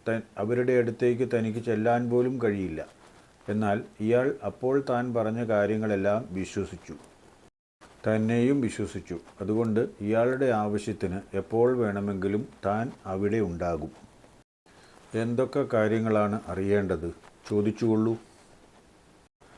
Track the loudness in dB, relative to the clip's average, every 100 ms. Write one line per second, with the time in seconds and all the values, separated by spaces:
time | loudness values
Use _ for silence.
0 | -4 -4 -4 -6 -2 0 2 4 2 2
1 | 0 2 0 0 0 -2 -2 0 2 2
2 | 2 2 2 0 0 0 -2 -6 -10 -14
3 | -20 -20 -20 -12 -4 0 2 0 -2 -4
4 | 2 2 2 -2 -6 -4 0 0 0 -2
5 | 0 0 0 -2 0 2 2 2 0 0
6 | 2 0 -2 -6 -6 -4 -6 -8 -14 -16
7 | -18 -20 -20 -20 -20 _ _ _ -20 -6
8 | -2 0 2 2 2 2 0 -2 -6 -6
9 | -10 -12 -12 -8 -2 0 2 0 0 -4
10 | 0 2 2 2 2 2 0 -2 -4 -4
11 | -4 -6 -6 -6 -2 2 4 4 0 -2
12 | -2 -2 -2 -2 -4 -6 -2 -2 -4 -8
13 | -8 -2 0 0 -2 -2 -2 -4 -6 -14
14 | -20 -20 -20 -20 _ _ _ -20 -20 -20
15 | -8 -4 -2 0 0 0 0 2 2 2
16 | 2 2 2 -2 -6 -4 2 2 2 -2
17 | -4 -10 -18 -16 -4 0 0 0 2 2
18 | 2 -2 -8 -20 -20 -20 -20 -20 -20 -20
19 | _ _ _ _ -20